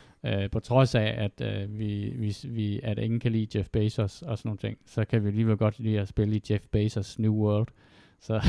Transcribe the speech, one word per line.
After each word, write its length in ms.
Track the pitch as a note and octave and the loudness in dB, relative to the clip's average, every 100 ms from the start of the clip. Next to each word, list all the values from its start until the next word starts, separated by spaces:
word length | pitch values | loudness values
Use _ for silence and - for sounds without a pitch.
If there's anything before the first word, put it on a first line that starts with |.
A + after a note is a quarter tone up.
| - _ - | -20 _ -4
Øh, 240 | G2 G2 | -2 -2
på 100 | A2+ | -4
trods 340 | - B2 C3 | 2 4 4
af, 200 | A#2+ G#2+ A2+ | 4 0 0
at, 220 | G#2 - A2+ G2+ | -4 -4 -6 -6
øh, 160 | G2+ G#2+ | -6 -6
vi, 340 | G#2+ G#2 G2+ B2 | -4 -4 -4 -4
vi, 200 | G#2+ G2 | -4 -6
vi, 360 | C3+ A#2 G#2 G2+ | -6 -4 -2 -2
at 160 | - G#2+ | -2 -2
ingen 220 | A2 A#2 | -2 0
kan 120 | A#2+ | 0
lide 260 | A2+ G#2+ G#2+ | 0 0 -2
Jeff 100 | F#2+ | -2
Bezos 540 | A#2 G#2+ - G2+ - | 0 0 0 -2 -4
og 160 | F3 A2 | -8 -6
sådan 100 | A2+ | -6
nogle 100 | G#2 | -6
ting, 200 | G#2+ A2 - | -6 -8 -6
så 180 | - | -2
kan 180 | G#2+ A#2 | 0 2
vi 60 | G2+ | 2
alligevel 280 | G#2 A2+ G#2 | 2 2 4
godt 220 | G#2+ - | 2 0
lide 200 | A2 G#2+ | 0 0
at 80 | G2 | 0
spille 280 | - G#2 G#2+ | 0 2 0
i 60 | - | 0
Jeff 140 | G#2 - G#2+ | -2 0 0
Bezos' 380 | G#2+ G#2+ F#2+ - | 2 0 -4 0
New 160 | A2 | 0
World. 340 | G#2+ G#2 G#2 A#2 - - - - _ | 2 2 2 0 -4 -20 -20 -20 _
Så, 200 | - A2 | -4 0